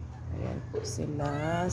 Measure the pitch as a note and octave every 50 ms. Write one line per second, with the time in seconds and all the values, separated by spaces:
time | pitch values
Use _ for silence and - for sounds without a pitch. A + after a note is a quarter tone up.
0 | - - - - - - - - - - - - - - - - - - - -
1 | D#3+ D3+ D3+ D3 C#3+ C#3+ C#3+ D3 D3+ D#3+ E3+ F3 F3+ F#3